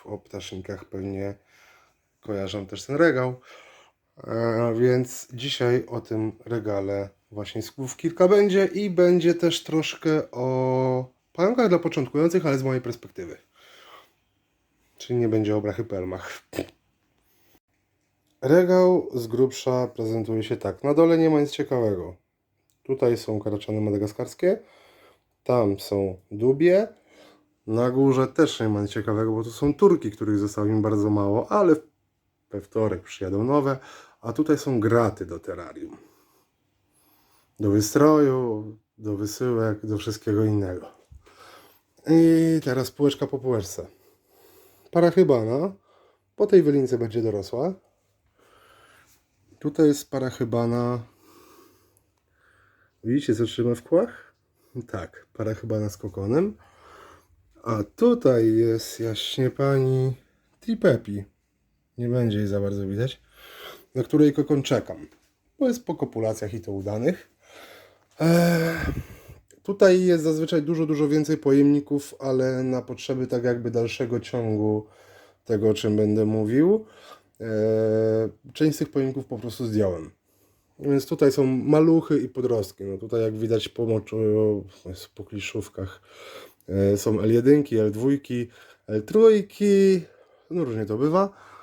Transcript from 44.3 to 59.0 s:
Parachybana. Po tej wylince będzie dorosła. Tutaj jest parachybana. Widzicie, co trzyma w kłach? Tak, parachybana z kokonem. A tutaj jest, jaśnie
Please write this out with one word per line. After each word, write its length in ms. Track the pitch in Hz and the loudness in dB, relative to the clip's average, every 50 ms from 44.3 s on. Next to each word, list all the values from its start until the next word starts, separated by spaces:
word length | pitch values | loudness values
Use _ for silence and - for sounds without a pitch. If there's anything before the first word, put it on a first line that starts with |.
| _ _ _ _ _ _ _ _ _ _ _ _ | _ _ _ _ _ _ _ _ _ _ _ _
Parachybana. 840 | - 170 170 170 - 185 180 151 131 117 107 110 123 143 175 196 190 - _ _ _ _ _ _ _ _ _ _ _ | 2 2 4 4 6 6 6 6 4 4 2 0 -2 -2 -2 -4 -6 -10 _ _ _ _ _ _ _ _ _ _ _
Po 120 | - 208 | -2 2
tej 160 | 202 202 180 156 | 6 6 6 6
wylince 340 | 147 143 139 131 123 127 | 6 4 2 2 0 0
będzie 240 | 117 117 107 104 117 | -2 -2 -2 -2 -2
dorosła. 520 | 113 110 104 98 98 - 117 123 151 190 190 - _ _ _ _ _ _ _ _ _ _ _ _ _ _ _ _ _ _ _ _ _ _ _ _ _ _ _ _ _ _ _ _ _ _ _ - | -2 -2 -2 -4 -6 -6 -6 -4 -4 -4 -6 -8 _ _ _ _ _ _ _ _ _ _ _ _ _ _ _ _ _ _ _ _ _ _ _ _ _ _ _ _ _ _ _ _ _ _ _ -10
Tutaj 280 | - 151 147 - 156 | -8 -4 2 4 4
jest 240 | 147 143 - - - | 4 4 2 -4 -8
parachybana. 920 | 147 135 131 127 - - 127 113 117 117 117 117 120 120 120 120 123 120 113 - _ _ _ _ _ - - - _ _ _ _ _ _ _ _ _ _ _ _ _ _ _ _ _ _ _ _ _ _ _ _ _ _ _ _ _ _ - | -6 -4 -4 -4 -4 -6 -4 -2 0 0 0 0 0 0 0 -2 -2 -4 -8 -12 _ _ _ _ _ -20 -20 -20 _ _ _ _ _ _ _ _ _ _ _ _ _ _ _ _ _ _ _ _ _ _ _ _ _ _ _ _ _ _ -4
Widzicie, 320 | 113 131 143 - 131 110 | -2 -2 -2 0 0 0
co 100 | 113 117 | 0 -2
trzyma 300 | 113 - 127 117 120 120 | -2 -4 -2 -2 -2 -2
w 80 | 120 - | -4 -2
kłach? 500 | - 165 185 240 233 - - - _ _ _ _ _ _ _ _ _ - 123 - | 0 0 0 0 -2 -6 -14 -20 _ _ _ _ _ _ _ _ _ -14 -14 -12
Tak, 400 | - - 95 80 - - - - _ _ | -10 -10 -10 -10 -12 -16 -20 -20 _ _
parachybana 560 | - 104 110 107 - 117 113 110 107 107 101 | -8 -6 -6 -6 -6 -6 -4 -4 -2 -4 -4
z 80 | - | -6
kokonem. 580 | - - 101 - 98 98 104 127 160 196 214 - - _ _ _ _ - - - - - - - _ _ _ _ _ _ _ _ _ - | -10 -12 -12 -10 -6 -4 0 0 0 0 -2 -4 -10 _ _ _ _ -20 -20 -20 -20 -20 -20 -20 _ _ _ _ _ _ _ _ _ -6
A 200 | 117 113 107 101 | -4 -4 -4 -4
tutaj 720 | - _ - 233 247 240 240 - 135 123 117 113 113 110 | -6 _ 2 4 4 4 4 4 4 4 4 4 4 4
jest, 440 | 113 117 113 113 113 - - - | 4 2 2 0 -2 -4 -8 -8
jaśnie 500 | - | -6